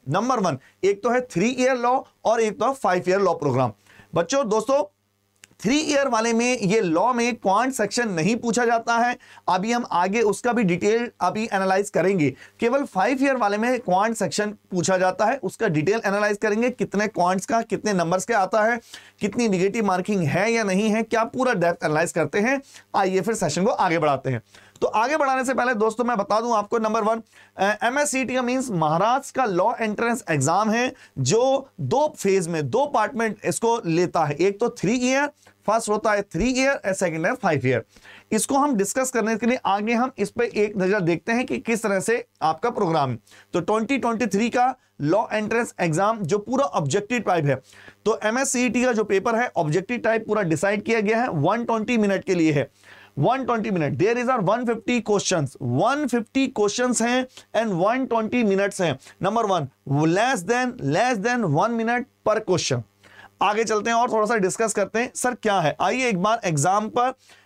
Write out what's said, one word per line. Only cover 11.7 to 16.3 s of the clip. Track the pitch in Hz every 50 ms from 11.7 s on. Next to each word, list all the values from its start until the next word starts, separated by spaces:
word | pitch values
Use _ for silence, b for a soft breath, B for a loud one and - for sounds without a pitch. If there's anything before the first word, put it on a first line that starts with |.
| 190 190 202 -
करेंगे। | - 180 165 185 202 190 147 135 123 B B B B _
केवल | 233 233 240 277 285
फाइव | 220 - 185 185 226 285 254 269
ईयर | 277 269
वाले | 247 220 202 202
में | 208 220 247 254 233
क्वांट | 240 - 180 185 202 226 226
सेक्शन | - 202 170 - - 208 208
पूछा | 208 - _ _ 196 180 160 - 190
जाता | 185 185 185 180 180 -
है, | 214 262
उसका | 277 - 190 - - 226 214
डिटेल | 160 151 151 165 208 226 226
एनालाइज | 208 196 202 208 208